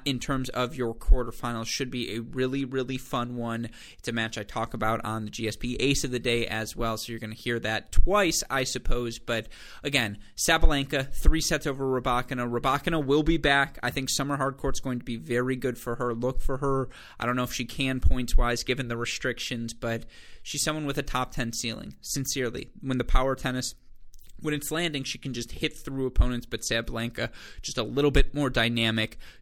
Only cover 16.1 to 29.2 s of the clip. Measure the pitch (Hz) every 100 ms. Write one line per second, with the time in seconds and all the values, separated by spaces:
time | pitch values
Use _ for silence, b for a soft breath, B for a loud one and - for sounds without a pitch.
16.1 | 117 127 127 - 131 139 135 127 B B
17.1 | B 120 127 123 - 120 - 135 131 -
18.1 | 127 120 - 120 120 - 127 123 117 120
19.1 | - 131 117 - 120 117 - 117 113 -
20.1 | B B B - 143 - 156 147 135 135
21.1 | 131 127 - 117 - 117 110 - - -
22.1 | 143 131 135 123 117 - - 135 127 123
23.1 | 131 135 131 131 127 - - - - -
24.1 | - - - 156 147 - 156 175 147 127
25.1 | - 139 117 117 - 156 - - 135 131
26.1 | - 123 120 - 117 - 117 110 120 117
27.1 | - 117 B B B - - 110 131 147
28.1 | 143 - 143 139 127 117 117 113 113 110
29.1 | -